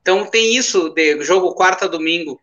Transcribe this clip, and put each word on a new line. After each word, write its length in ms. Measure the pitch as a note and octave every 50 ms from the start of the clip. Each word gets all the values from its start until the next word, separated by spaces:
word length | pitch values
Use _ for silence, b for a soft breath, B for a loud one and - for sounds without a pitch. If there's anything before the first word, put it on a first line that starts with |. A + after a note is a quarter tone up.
Então 240 | _ F3+ F#3 G3+ G#3
tem 300 | - - A3+ A3 A3+ A#3
isso 340 | C4 A#3+ - - F#3+ E3 D#3+
de 300 | - D#3+ D#3+ D3+ D3 D3 D3
jogo 300 | D3 F#3 F#3+ F#3 E3+ -
quarta 360 | - F#3 F#3 F#3 F#3 G3 F#3
domingo. 500 | E3 D#3+ D#3 D#3+ E3 F3 E3 D3+ B2+ -